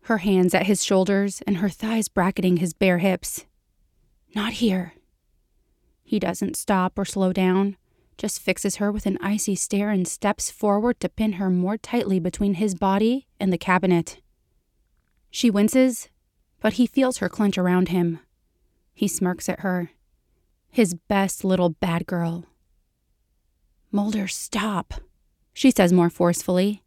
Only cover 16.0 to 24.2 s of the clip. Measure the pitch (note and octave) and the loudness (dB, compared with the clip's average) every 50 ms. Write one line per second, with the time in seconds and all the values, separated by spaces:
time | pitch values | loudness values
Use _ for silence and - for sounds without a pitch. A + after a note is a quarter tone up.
16 | - _ _ _ _ _ _ _ _ _ _ _ - A3 G#3+ - B3 A3+ - C4+ | -12 _ _ _ _ _ _ _ _ _ _ _ -2 -2 2 2 0 2 4 2
17 | C4 B3+ B3+ - - F3 - - G#3+ G3+ F#3 F#3+ F3+ F3+ F3+ F3+ F#3 E3+ F3 F3+ | 2 2 0 -2 -4 -4 -2 0 0 0 2 2 2 2 4 2 2 2 2 0
18 | F3 E3+ E3 D#3+ _ _ _ _ _ _ _ _ _ _ _ _ _ _ _ _ | 0 0 -2 -6 _ _ _ _ _ _ _ _ _ _ _ _ _ _ _ _
19 | G#3 G3+ - - G3 F3+ F3+ F3 - - F3+ - - G3 F3+ F3+ F3 - _ _ | -4 -4 -2 -2 -2 -2 -2 -2 -6 -6 -6 -4 -4 -2 -2 -2 -4 -6 _ _
20 | _ _ _ _ _ _ _ _ _ _ _ _ _ _ _ - A3+ F3 F3 E3 | _ _ _ _ _ _ _ _ _ _ _ _ _ _ _ 2 2 2 0 -8
21 | _ _ G#3 G3 G3 F#3+ - - - F#3+ F#3 F3+ F3+ F3 D#3 _ - F3+ E3 E3+ | _ _ 0 0 0 0 -2 -4 0 0 2 4 2 2 0 _ -4 -2 -2 -2
22 | E3+ - F#3 F3 E3+ E3 E3+ F3 E3+ _ _ _ _ _ _ _ _ _ _ _ | -2 -4 -4 -2 -2 -2 -4 -6 -12 _ _ _ _ _ _ _ _ _ _ _
23 | _ _ _ _ _ _ _ _ _ _ _ _ _ _ _ _ _ _ - G3+ | _ _ _ _ _ _ _ _ _ _ _ _ _ _ _ _ _ _ -2 -2
24 | G3+ G#3+ G#3+ G#3+ | -2 0 -2 -2